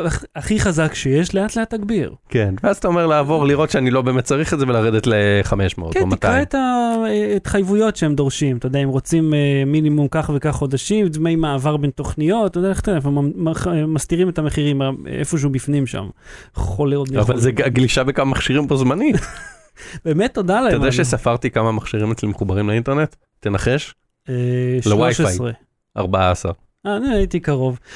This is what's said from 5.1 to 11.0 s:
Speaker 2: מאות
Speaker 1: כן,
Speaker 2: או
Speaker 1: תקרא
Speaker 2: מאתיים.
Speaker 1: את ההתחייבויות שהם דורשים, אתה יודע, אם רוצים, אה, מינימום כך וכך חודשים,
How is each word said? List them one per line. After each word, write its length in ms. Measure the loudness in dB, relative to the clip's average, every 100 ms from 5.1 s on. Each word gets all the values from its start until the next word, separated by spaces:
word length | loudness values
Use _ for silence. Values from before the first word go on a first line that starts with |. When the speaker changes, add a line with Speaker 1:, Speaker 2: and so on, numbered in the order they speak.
| 4 4 4 2 0 0 -2
Speaker 2:
מאות 160 | -4
Speaker 1:
כן, 60 | 0
Speaker 2:
או 140 | 0 0
Speaker 1:
תקרא 140 | 2 0
Speaker 2:
מאתיים. 40 |
Speaker 1:
את 120 | 0 -2
ההתחייבויות 1400 | 0 0 0 0 0 0 0 -2 0 -2 2 2 2 0
שהם 200 | 0 0
דורשים, 420 | 0 0 -2 -2
אתה 80 | -2
יודע, 120 | -2
אם 100 | 0
רוצים, 440 | -2 0 0 2
אה, 300 | 2 2 2 2
מינימום 400 | 2 2 2 0
כך 200 | 0 -2 -2
וכך 160 | -2
חודשים, 560 | -2 -2 -2 0 0